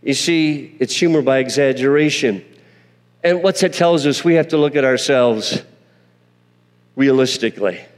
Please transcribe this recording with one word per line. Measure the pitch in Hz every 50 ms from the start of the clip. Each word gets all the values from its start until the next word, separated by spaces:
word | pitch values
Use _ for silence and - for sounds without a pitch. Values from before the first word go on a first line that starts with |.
| -
You | - 139
see, | - - - 170 160 160 151 151 147 131 - - -
it's | 131 - -
humor | - 185 170 160 156 131
by | 131 131 131
exaggeration. | 131 127 117 139 143 135 131 127 127 139 143 147 151 151 143 - - 123 104 95 - - - _ _ _ _ _ _ _ _ _ _ _ _ _ -
And | 170 180 180 170
what's | 196 185 - 180
it | 160 156
tells | - 170 170 175 160 139
us? | 147 139 - -
We | 175 170
have | 165 151 160
to | 165
look | 156 147 147 147
at | 147 135
ourselves | 131 131 123 - - 143 127 123 120 113 110 107 - - - - _ _ _ _ _ _ _ _ _ _ _ _ _ _ _ _ _ _ _ _ _ _ _ _ _ _
realistically. | - 135 139 135 131 131 127 - - - 113 - - 101 98 90 - - - _